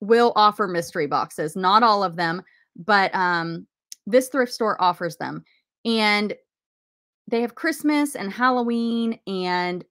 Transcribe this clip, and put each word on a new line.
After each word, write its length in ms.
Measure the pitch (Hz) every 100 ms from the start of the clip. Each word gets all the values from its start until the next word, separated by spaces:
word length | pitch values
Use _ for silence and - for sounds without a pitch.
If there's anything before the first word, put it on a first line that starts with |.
will 320 | 196 226 240 214
offer 320 | 208 208 202
mystery 380 | 175 170 180 147
boxes, 500 | 143 107 - 156 190
not 280 | 185 208
all 200 | 233 202
of 120 | 185 165
them, 260 | 170 175 - _ _ -
but, 380 | 170 202 190
um, 540 | - 180 175 165 170 - _ _ - -
this 200 | 247 262
thrift 220 | 277 247
store 300 | - 220 -
offers 360 | 180 175 175 156
them. 260 | 135 156 - _ _ _ 226
And 500 | 226 214 208 208 - _ _ _ _ _ _ _ _ -
they 140 | 233
have 140 | 233 -
Christmas 600 | 330 - 294 294 294 -
and 160 | 196
Halloween 880 | 196 254 254 240 233 233 233 226 226 -
and 580 | 190 180 180 180 180 165